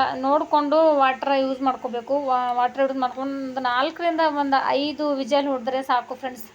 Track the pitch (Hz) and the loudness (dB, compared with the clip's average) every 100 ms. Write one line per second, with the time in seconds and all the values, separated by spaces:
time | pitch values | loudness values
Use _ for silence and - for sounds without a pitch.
0 | 262 262 262 294 330 302 285 302 320 294 | 0 0 2 2 2 0 2 4 4 6
1 | 262 262 277 277 269 262 269 247 262 240 | 4 2 0 0 0 0 -2 -2 -4 -8
2 | 233 285 277 254 247 240 247 254 269 269 | -2 -2 0 0 0 0 0 2 0 0
3 | 254 254 269 277 262 254 254 240 294 320 | -4 -4 -6 -6 -8 -4 -2 0 0 -2
4 | 349 320 320 285 277 269 - 262 294 302 | -2 2 2 0 0 0 2 0 -2 -2
5 | 294 277 262 277 277 262 233 247 254 247 | -2 -2 0 0 2 -2 -2 -4 0 -2
6 | 240 254 254 247 - | -2 -8 -10 -12 -18